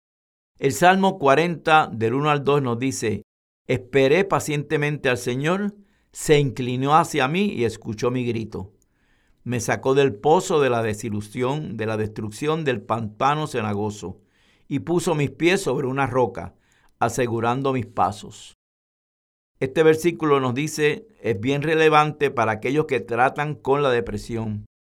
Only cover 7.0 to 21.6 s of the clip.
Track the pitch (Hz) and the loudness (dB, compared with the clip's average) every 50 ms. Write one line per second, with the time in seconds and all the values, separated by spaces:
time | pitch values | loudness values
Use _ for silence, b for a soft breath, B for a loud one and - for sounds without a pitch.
7 | 160 - - 143 131 135 160 185 208 202 - 113 117 110 - - - 120 107 - | 2 2 0 -2 0 0 0 -2 -2 -2 0 -2 -2 -2 -2 -6 -8 -10 -6 -4
8 | - 123 127 127 120 120 117 113 107 107 - - 98 - - _ _ _ _ _ | -2 -2 -2 -2 -4 -4 -4 -6 -6 -8 -10 -12 -12 -14 -18 _ _ _ _ _
9 | _ _ _ _ _ _ _ _ _ 117 123 120 - - 117 104 - 131 135 143 | _ _ _ _ _ _ _ _ _ -6 -6 -4 -2 -2 -4 -2 0 2 4 4
10 | 139 135 135 - - 147 160 180 185 - 175 151 139 127 120 117 113 110 104 107 | 4 2 0 0 2 4 4 4 4 2 2 2 2 2 2 0 0 -2 -4 -4
11 | - 113 107 104 104 - - 127 123 127 143 156 156 190 190 104 107 110 110 107 | -6 -6 -6 -6 -8 -8 -4 -4 -2 -2 -2 -4 -6 -8 -8 -6 -4 -4 -2 -4
12 | 107 104 107 120 110 107 104 - 151 151 156 160 156 139 120 104 - - 110 117 | -4 -6 -6 -8 -10 -10 -8 -6 -2 -2 -2 0 -2 -2 -2 -4 -4 -4 -4 -4
13 | 113 104 107 - 135 139 147 156 151 147 - 120 107 107 104 101 107 104 104 - | -4 -8 -4 -2 0 0 0 0 -4 -4 -4 -4 -4 -2 -4 -4 -4 -6 -6 -8
14 | - 90 - - _ _ _ _ _ _ _ _ _ - 143 139 139 160 175 170 | -12 -12 -12 -14 _ _ _ _ _ _ _ _ _ -6 -6 -6 -2 0 -2 0
15 | 165 185 160 147 143 131 - - 156 170 190 190 - 147 127 147 135 123 131 139 | 0 0 0 0 0 -2 -2 0 2 2 2 2 0 -2 -2 -2 -2 -2 -2 -2
16 | 135 131 123 131 120 104 - 85 85 92 - _ _ _ _ _ _ _ _ _ | -2 0 2 2 0 0 -2 -6 -10 -10 -14 _ _ _ _ _ _ _ _ _
17 | 113 113 - 139 127 113 113 117 113 117 123 135 135 139 131 127 107 - - 107 | -2 -2 0 0 -2 0 0 -2 0 0 0 0 0 -2 -2 -2 -4 -4 -2 0
18 | 92 92 101 - - - - - - - - _ _ _ _ _ _ _ _ _ | 0 0 0 -6 -12 -18 -18 -20 -20 -20 -20 _ _ _ _ _ _ _ _ _
19 | _ _ _ _ _ _ _ _ _ _ _ _ 135 135 - 170 156 160 156 156 | _ _ _ _ _ _ _ _ _ _ _ _ -8 -2 0 4 6 6 4 4
20 | 170 175 170 - 156 151 143 139 131 127 120 135 151 151 - 156 151 147 147 - | 0 -2 -2 0 0 2 2 2 2 0 -2 -2 -4 -6 -2 0 0 0 0 -2
21 | - _ _ _ - 110 113 98 107 135 139 143 | -8 _ _ _ -4 -4 -4 -2 -2 -2 -2 -2